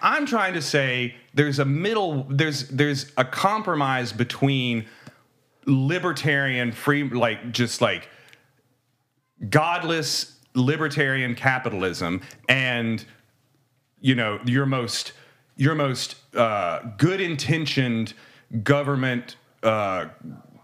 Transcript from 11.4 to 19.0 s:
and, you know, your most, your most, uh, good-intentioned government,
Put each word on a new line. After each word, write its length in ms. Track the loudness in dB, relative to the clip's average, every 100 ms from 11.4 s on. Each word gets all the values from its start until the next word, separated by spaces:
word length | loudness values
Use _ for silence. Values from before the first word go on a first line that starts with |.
| -2 -2 -2 -4 -4 -2 -4 -4 -8 -6 0
and, 560 | 0 0 -2 -2 -4 -8 -20 _ _ _ _ _ _ _ _
you 140 | 2
know, 260 | 2 0 -2
your 220 | 0 2 2
most, 460 | 0 -2 -6 -8 -14 -20 _ _ 0
your 200 | 2 2
most, 400 | 0 -2 -6 -12 _ 0
uh, 440 | 2 2 -2 -2 -8 2
good-intentioned 1160 | 2 2 -2 -2 0 0 0 0 0 0 -4 -8 -20 -20 -8 -2
government, 720 | 2 2 2 0